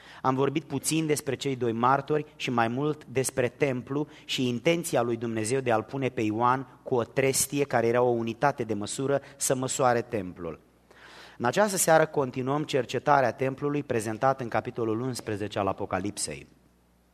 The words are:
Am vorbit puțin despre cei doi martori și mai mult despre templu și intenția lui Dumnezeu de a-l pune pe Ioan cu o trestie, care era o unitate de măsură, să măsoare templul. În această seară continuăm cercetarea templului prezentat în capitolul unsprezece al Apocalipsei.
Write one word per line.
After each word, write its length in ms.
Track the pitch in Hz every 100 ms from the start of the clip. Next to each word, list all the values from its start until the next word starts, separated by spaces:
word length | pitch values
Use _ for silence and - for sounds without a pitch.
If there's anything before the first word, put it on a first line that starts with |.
| - -
Am 140 | 131 131
vorbit 280 | 139 139
puțin 420 | - 135 - 156 156
despre 300 | 143 - 123
cei 200 | 139 127
doi 160 | 120
martori 540 | 113 123 139 139 151 147 -
și 140 | -
mai 180 | 120 113
mult 380 | 123 151 147 -
despre 420 | 127 127 - 120
templu 600 | - 143 123 - 143 147 - -
și 220 | - 123
intenția 540 | 120 170 170 156 135
lui 140 | 120 117
Dumnezeu 420 | 117 113 110 135
de 120 | 123
a-l 120 | 110
pune 260 | 107 139 127
pe 120 | -
Ioan 580 | 107 107 123 131 131 -
cu 120 | - 123
o 80 |
trestie, 600 | 110 - 135 131 - 143
care 240 | 143 123 117
era 140 | 120
o 80 | 123
unitate 540 | 117 113 110 143 131
de 100 | 113
măsură, 480 | 104 101 - 139 139 - -
să 180 | - 131
măsoare 460 | 131 - 127 120
templul. 580 | 117 110 92 87 85 76 _ _ _ - - - - -
În 80 | 120
această 320 | 185 214 185
seară 280 | - 160 156
continuăm 580 | 151 127 131 127 147
cercetarea 680 | 147 139 120 123 - 143 120
templului 500 | - 131 135 147 147
prezentat 580 | 139 120 107 110 135 135
în 60 | 113
capitolul 540 | 110 117 123 110 110
unsprezece 580 | 131 120 - 101 104 107
al 80 | 98
Apocalipsei. 800 | 95 98 95 101 - - 69 - _ _ _ _ _ _